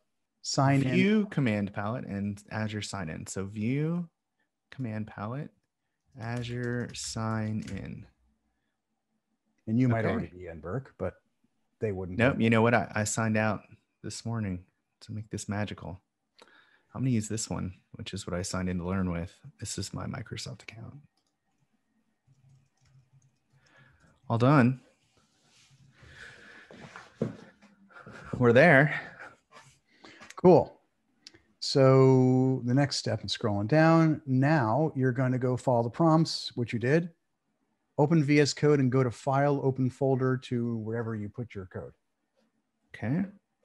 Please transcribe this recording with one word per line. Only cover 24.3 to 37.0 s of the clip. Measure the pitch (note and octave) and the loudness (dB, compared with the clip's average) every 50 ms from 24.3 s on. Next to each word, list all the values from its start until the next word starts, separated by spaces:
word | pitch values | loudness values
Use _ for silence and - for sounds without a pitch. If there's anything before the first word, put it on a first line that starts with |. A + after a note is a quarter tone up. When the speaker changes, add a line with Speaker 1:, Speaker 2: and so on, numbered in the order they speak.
| A#2 A2+ | 0 4
Speaker 2:
done. | A#2+ C3 D3 D3 A#2+ A#2+ C3+ C3+ - _ _ _ _ _ _ _ _ _ _ _ _ _ _ _ _ _ _ _ _ _ _ _ - - - - - - - - - - - - - - - - - - - - - - _ - - - - - - - _ _ _ _ _ _ _ _ - - - - - - - - - - | 4 6 6 6 6 4 2 0 -6 _ _ _ _ _ _ _ _ _ _ _ _ _ _ _ _ _ _ _ _ _ _ _ -20 -20 -20 -20 -20 -20 -20 -20 -20 -20 -20 -20 -20 -20 -20 -20 -20 -20 -20 -20 -20 -20 _ -8 -6 -6 -6 -10 -20 -20 _ _ _ _ _ _ _ _ -20 -20 -20 -20 -20 -20 -14 -10 -2 2
We're | B2 A#2+ A2+ | 4 6 8
there. | B2 D3+ F3 D3+ C3+ C#3+ D3+ - - - - - - - - - _ _ _ _ - - _ _ _ _ _ _ _ - - - - - - - | 8 8 10 8 8 6 6 2 -4 -10 -12 -16 -20 -20 -20 -20 _ _ _ _ -20 -20 _ _ _ _ _ _ _ -20 -20 -20 -20 -20 -20 -4
Speaker 1:
Cool. | - - F3+ F3+ C3+ - - - _ _ _ _ _ _ _ _ _ _ - - _ _ _ _ _ | 4 6 8 8 8 6 4 -4 _ _ _ _ _ _ _ _ _ _ -20 -20 _ _ _ _ _
So | - - - D3 C3+ C3 C3 C3+ C3 C3 C3 C3 B2+ B2+ B2+ C3 B2+ C3 C3 B2+ A#2 | -8 -2 2 6 6 8 8 8 8 8 6 6 6 4 4 4 2 2 0 -2 -2
the | A#2+ A#2+ | 0 2
next | C#3 C#3+ C3+ - - | 2 2 0 -2 -4
step, | - A#2+ A2 G#2+ | -4 -4 -4 -4
and | - G2+ | -4 -6
scrolling | - - - A2+ G#2 G2+ G#2 A2 | -6 -4 -2 -2 -2 -2 -2 2
down, | D3+ D#3 D#3 D#3+ E3 E3 D#3+ D#3+ D3+ - - C3+ | 2 4 6 6 6 6 4 4 2 0 -2 -2
now | C3 B2+ C3+ C#3+ D#3+ D#3 B2 A2 A2 C3+ D#3 D#3 - | 0 2 2 2 2 2 2 0 0 0 0 -2 -2
you're | C3+ B2+ C3 | 0 0 0
gonna | B2 B2 C3+ B2+ B2+ B2 | 0 0 0 0 0 0
go | B2+ B2+ B2+ A#2 | -2 -2 -2 -2
follow | - - B2 A#2+ | -2 0 0 0
the | A#2 A#2+ | 0 -2
prompts, | - - E3 D#3+ D#3 D#3+ D#3+ D3+ - - - - - | -2 2 2 4 4 4 2 0 -2 -6 -10 -8 -6
which | - A#2+ - - | -6 -6 -4 -4
you | A2+ | -2
did. | G#2 B2 C#3+ E3+ | 0 2 2 2